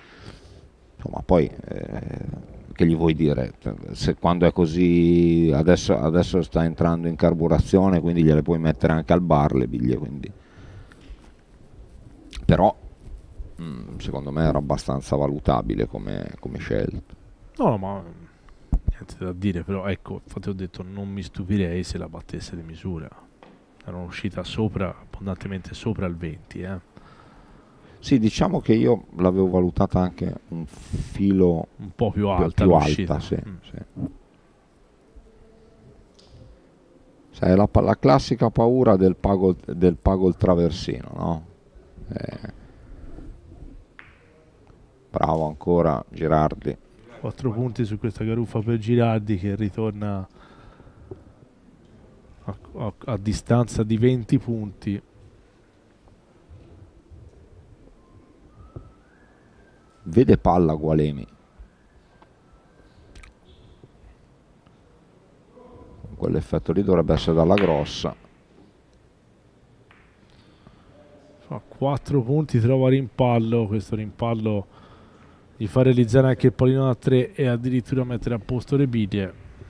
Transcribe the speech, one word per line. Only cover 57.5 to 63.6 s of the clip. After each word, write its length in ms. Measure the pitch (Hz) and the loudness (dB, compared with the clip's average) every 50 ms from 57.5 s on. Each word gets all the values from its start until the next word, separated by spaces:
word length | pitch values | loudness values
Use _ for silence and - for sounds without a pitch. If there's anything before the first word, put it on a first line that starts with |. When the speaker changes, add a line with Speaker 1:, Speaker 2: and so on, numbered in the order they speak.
| - - - - - - - - - - _ _ - - - _ _ _ - - _ - - - - - - - - _ _ _ _ _ _ _ _ _ _ _ _ - - _ _ _ _ _ _ _ - | -20 -20 -20 -20 -20 -20 -20 -20 -20 -20 _ _ -20 -20 -20 _ _ _ -20 -20 _ -20 -20 -20 -20 -20 -20 -20 -20 _ _ _ _ _ _ _ _ _ _ _ _ -20 -20 _ _ _ _ _ _ _ -6
Speaker 1:
Vede 320 | 92 80 113 135 - 107 | 0 4 4 6 6 4
palla 380 | - - 92 85 90 87 78 78 | 4 4 2 4 4 4 2 2
Gualemi. 520 | 78 76 78 78 78 76 76 71 67 57 - - _ _ _ _ - - - _ _ _ _ _ _ _ _ _ _ - _ _ _ _ _ _ _ _ _ _ _ _ _ _ - - - - - - - _ _ _ - - - | 0 0 0 2 2 2 0 -2 -6 -12 -16 -18 _ _ _ _ -20 -20 -20 _ _ _ _ _ _ _ _ _ _ -20 _ _ _ _ _ _ _ _ _ _ _ _ _ _ -20 -20 -20 -20 -20 -20 -20 _ _ _ -20 -20 -20